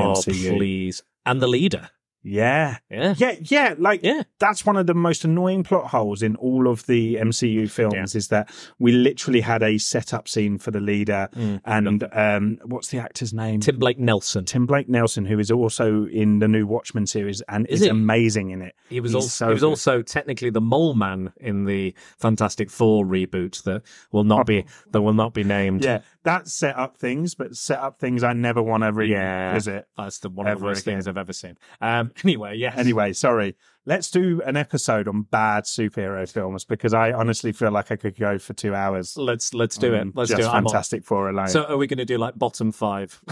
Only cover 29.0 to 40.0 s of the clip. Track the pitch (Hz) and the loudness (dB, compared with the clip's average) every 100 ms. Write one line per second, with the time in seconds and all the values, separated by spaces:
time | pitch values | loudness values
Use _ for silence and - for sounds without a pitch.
29 | 107 101 95 92 92 92 101 98 - - | 0 0 0 -2 -2 -2 -2 -6 -10 -12
30 | 101 - 101 92 104 104 101 98 110 98 | -12 -10 -12 -6 -4 -2 -2 -4 -4 -6
31 | 95 95 95 92 90 85 _ - 110 117 | -4 -8 -8 -12 -16 -20 _ -6 -2 0
32 | 117 - 190 131 104 107 123 127 123 110 | -2 -2 0 0 -4 -6 -6 0 0 2
33 | 101 92 135 117 98 - _ _ - 185 | 0 0 2 2 0 -4 _ _ -4 -4
34 | 170 180 185 165 135 143 143 131 - 110 | 0 0 2 0 -2 -2 -2 -2 0 0
35 | 104 104 104 113 110 107 - - 107 - | 0 -4 0 2 2 2 -2 -2 -2 -2
36 | 95 95 92 - 92 95 - 107 120 113 | -4 -4 -6 -4 -6 -6 -6 -2 2 2
37 | 113 120 113 113 117 104 110 104 - 107 | 2 2 0 -2 -4 -2 0 0 -2 -4
38 | 107 92 104 98 - 104 107 98 98 95 | -6 -2 -2 -2 -6 -8 -4 -2 -2 -2
39 | 90 - 131 117 - 120 117 - 120 110 | -6 -6 -4 -4 -4 -4 -4 0 0 0